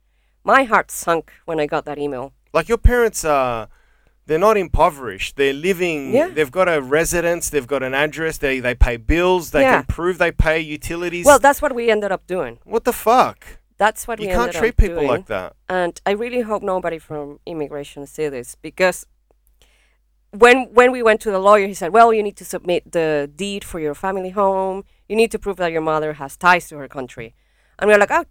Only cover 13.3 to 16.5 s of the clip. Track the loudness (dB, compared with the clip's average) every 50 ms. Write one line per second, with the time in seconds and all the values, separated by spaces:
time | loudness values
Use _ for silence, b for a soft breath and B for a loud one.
13.3 | -2 -8 -18 -20 -20 -20 _ _ _ _ 0 0 0 -2 -8 -10 -8 -8 -6 -4
14.3 | -2 -2 -2 -2 -2 -2 -2 0 4 2 2 2 2 -2 -2 0 -2 -2 -4 -6
15.3 | -8 -8 -8 -10 -16 _ _ -6 -2 -2 -2 -2 -4 -6 -4 -4 -4 -2 -4 -4
16.3 | -4 -4 -4 -4